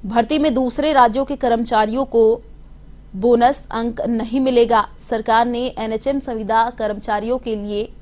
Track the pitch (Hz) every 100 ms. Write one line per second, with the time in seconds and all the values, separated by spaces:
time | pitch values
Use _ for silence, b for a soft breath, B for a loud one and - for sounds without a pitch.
0 | 190 233 226 311 302 247 254 240 294 277
1 | 240 226 269 285 247 233 233 226 214 233
2 | 269 233 220 233 - - - - - -
3 | - 190 226 240 240 277 - 226 233 226
4 | - 233 220 247 262 247 233 226 208 -
5 | - 226 220 226 233 240 247 - 220 220
6 | 269 277 269 226 202 220 233 240 214 208
7 | 220 208 220 254 247 214 208 208 214 -